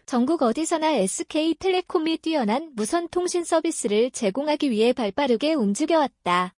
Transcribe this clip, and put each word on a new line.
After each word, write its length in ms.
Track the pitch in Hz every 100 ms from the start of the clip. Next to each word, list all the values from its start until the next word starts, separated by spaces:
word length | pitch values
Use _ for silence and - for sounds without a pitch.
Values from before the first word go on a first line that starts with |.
| -
전국 360 | 240 254 330
어디서나 500 | 247 233 311 330 311
에스케이텔레콤이 1300 | 285 190 - 330 311 320 311 381 370 - 359 311 320
뛰어난 520 | 320 311 214 240 330
무선 340 | 240 214 339 349
통신 360 | 359 359 349
서비스를 680 | 339 320 330 - 233 208 247
제공하기 580 | - 226 226 302 302 294
위해 220 | 214 233
발빠르게 640 | 254 214 196 285 226 294
움직여왔다. 1000 | 320 202 202 311 330 277 _ 185 175 180 -